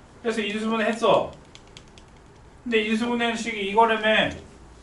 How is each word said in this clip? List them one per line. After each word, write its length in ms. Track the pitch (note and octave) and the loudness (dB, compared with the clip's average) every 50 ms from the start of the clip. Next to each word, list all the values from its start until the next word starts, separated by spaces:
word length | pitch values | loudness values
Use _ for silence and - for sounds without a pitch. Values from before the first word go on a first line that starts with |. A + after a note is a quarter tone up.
| - - - - - | -20 -20 -18 -8 -4
그래서 180 | A#3 A3 A#3 G3+ | -4 -2 -2 -4
인수분해 420 | G3+ G3+ A3 A3 A3 A3+ A3+ G#3+ | -4 -4 -4 -2 -2 -2 0 0
했어. 480 | A3+ A3 - A#3 G3+ - - - - - - - - - - - - - - - - - - - - - - - - - - - - - - - | 0 -2 0 2 4 4 4 2 -2 -10 -16 -20 -20 -20 -20 -20 -20 -20 -20 -20 -20 -20 -20 -20 -20 -20 -20 -20 -20 -20 -20 -20 -20 -20 -14 -8
근데 180 | B3 A#3 A3 G#3+ | 0 0 0 2
인수분해 520 | A3 A3 A3 A#3+ A#3+ A#3+ A#3 A#3+ A#3 A3 | 2 0 0 0 0 -2 0 0 -2 -2
식이 360 | - - A#3 G#3+ G#3 G3 G3 | -4 -6 -6 -6 -4 -4 -2
이거라며. 600 | G3+ A3 A3+ A3+ A3+ G#3+ G#3+ A3 G#3+ G#3 - - - - - - - - - - - - | 4 4 4 4 4 2 2 2 2 2 2 0 -4 -8 -16 -20 -20 -20 -20 -20 -20 -20